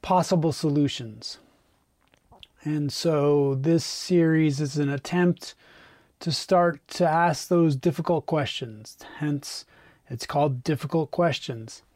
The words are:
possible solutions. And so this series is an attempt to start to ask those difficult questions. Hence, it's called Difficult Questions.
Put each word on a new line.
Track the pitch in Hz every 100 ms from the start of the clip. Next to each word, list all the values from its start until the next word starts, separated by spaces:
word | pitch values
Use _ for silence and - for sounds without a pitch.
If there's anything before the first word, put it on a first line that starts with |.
possible | - 185 165 180 160
solutions. | 139 156 143 143 - 117 110 - - _ _ _ _ _ _ _ _ _ - - _
And | 151 151 143
so | - 170 156 143 147 139 135
this | 143 165 -
series | - - 180 165 160 156 139
is | 147 147
an | 143
attempt | 139 - 175 180 - - - - - - - _ _
to | -
start | 151 - 185 175 151 _
to | - 175
ask | 160 170 147 -
those | 175 165 139
difficult | 170 156 165 - -
questions. | 156 135 - 120 107 110 - - -
Hence, | 151 147 - - - _ - _ _
it's | 123 -
called | 147 143 127
Difficult | - 151 147 165 151
Questions. | - 170 139 - 117 110 - _